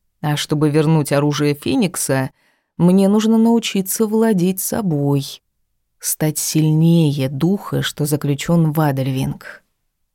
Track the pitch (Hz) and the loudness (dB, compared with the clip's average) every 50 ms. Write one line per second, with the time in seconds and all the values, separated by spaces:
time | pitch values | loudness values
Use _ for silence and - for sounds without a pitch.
0 | _ _ _ - - 151 147 143 - - 156 147 151 151 143 156 151 156 160 156 | _ _ _ -8 -4 -4 -4 -4 -2 -4 -2 0 0 2 2 2 2 4 2 2
1 | 143 - 143 143 143 147 147 139 147 147 143 147 - - 262 269 208 165 - - | 2 0 0 0 0 0 0 0 0 -2 -2 -2 -4 -4 -2 0 0 -2 -2 -6
2 | - - 135 135 131 131 _ _ _ _ _ _ _ _ _ - 165 175 185 196 | -4 -2 -2 -2 -2 -4 _ _ _ _ _ _ _ _ _ 0 2 4 4 4
3 | 196 190 202 220 214 220 226 220 226 233 233 233 226 - - 196 190 190 - - | 4 4 2 2 2 2 2 4 4 4 2 2 0 -2 -4 -4 -4 -4 -2 -4
4 | 220 208 214 220 226 226 214 180 170 185 190 190 - - 226 233 214 180 151 143 | -2 0 0 0 2 2 2 2 2 0 -2 -4 -6 -6 -4 -4 -2 -2 -2 0
5 | 143 143 143 139 139 - - - _ _ _ _ _ _ _ _ _ _ _ _ | 0 0 0 -2 -2 -6 -14 -18 _ _ _ _ _ _ _ _ _ _ _ _
6 | - - - - 160 156 151 - - - - 156 156 156 156 156 165 165 170 170 | -8 -8 -4 -2 -2 -2 -2 -4 -6 -2 0 0 2 2 2 4 4 4 4 4
7 | 160 147 139 151 131 135 143 135 160 170 202 196 - - 143 139 135 - - - | 4 2 0 -2 -4 -4 -2 -2 0 0 0 -2 -4 -4 -4 -4 -4 -4 -4 -4
8 | 147 139 151 147 - 143 143 139 - - 170 170 160 156 147 160 156 147 135 135 | -2 -2 -2 -2 -2 -2 -4 -2 -2 0 2 2 2 2 2 2 0 0 0 0
9 | 131 135 131 131 139 147 - - - - - - _ _ _ _ _ _ _ _ | -2 -2 -2 -4 -4 -6 -8 -10 -14 -20 -20 -20 _ _ _ _ _ _ _ _
10 | _ _ | _ _